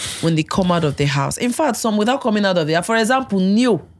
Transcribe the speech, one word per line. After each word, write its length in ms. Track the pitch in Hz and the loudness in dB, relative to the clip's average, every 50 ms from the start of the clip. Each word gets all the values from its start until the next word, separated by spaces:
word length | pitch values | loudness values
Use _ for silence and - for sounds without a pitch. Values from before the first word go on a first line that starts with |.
| - - - - | -10 -10 -6 -4
when 140 | - 165 165 | -2 0 0
they 80 | 156 156 | 0 -2
come 280 | - - - 190 180 | -2 -2 0 0 2
out 120 | 175 170 165 | 2 2 0
of 140 | 147 135 | 0 0
the 80 | - 143 | 0 0
house? 300 | 143 139 143 139 139 - - | 0 0 0 -2 -2 -4 -4
In 120 | - 247 | -4 -2
fact, 260 | 240 - 320 277 220 | 0 0 0 0 0
some 200 | - - 226 214 | -2 -2 -2 0
without 240 | 208 208 233 262 269 | 0 0 0 0 0
coming 240 | - 240 208 214 202 | 0 0 0 2 2
out 100 | 196 185 175 | 2 2 0
of 80 | 156 | 0
the 60 | 147 160 | 2 0
house. 100 | 170 180 | 0 0
For 100 | - 226 | 0 0
example, 420 | 226 226 214 262 269 269 - 202 190 | 0 2 2 0 0 0 -2 -2 0
Neo. 440 | 185 190 202 220 254 240 202 147 - - - | 2 2 2 2 2 2 0 0 -4 -8 -20